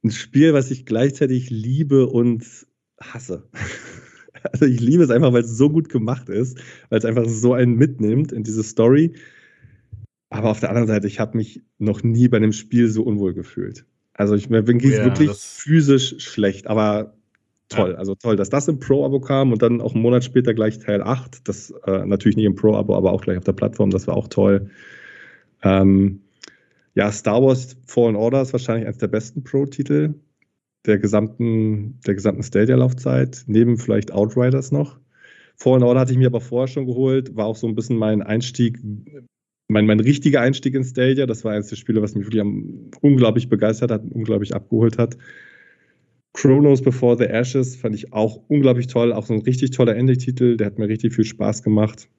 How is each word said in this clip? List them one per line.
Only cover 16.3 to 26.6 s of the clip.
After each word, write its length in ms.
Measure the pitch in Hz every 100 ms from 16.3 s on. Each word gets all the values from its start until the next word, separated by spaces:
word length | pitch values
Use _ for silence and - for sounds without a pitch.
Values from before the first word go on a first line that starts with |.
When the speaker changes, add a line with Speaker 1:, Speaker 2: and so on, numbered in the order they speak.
| - 101 98 -
Speaker 1:
aber 500 | 110 107 104 110 _ _ _ _ _ _
toll. 240 | - 92
Speaker 2:
Ja. 60 | 90
Speaker 1:
Also 160 | 95 98
toll, 200 | 117 104
dass 140 | 98
das 180 | 139 147
im 120 | 143
Pro-Abo 400 | - 139 139 139
kam 320 | 131 135 135
und 100 | 110
dann 200 | 120 117
auch 140 | 110 110
einen 80 |
Monat 200 | 117 123
später 300 | 123 - 120
gleich 260 | 110 110 107
Teil 220 | - 104
acht. 460 | 98 127 - - -
Das, 260 | 98 - - -
äh, 200 | 95 98
natürlich 320 | 98 - 104
nicht 80 | 107
im 100 | 95
Pro-Abo, 400 | 107 104 101 98
aber 160 | 92
auch 120 | 95
gleich 160 | - 92
auf 40 |
der 100 | 92
Plattform. 360 | 95 101 - 101
Das 180 | 95 -
war 80 | -
auch 120 | -
toll. 420 | - 101 98 98 - - - - - - _ _ _
Ähm, 580 | 98 95 98 98 98 95 _ _ - _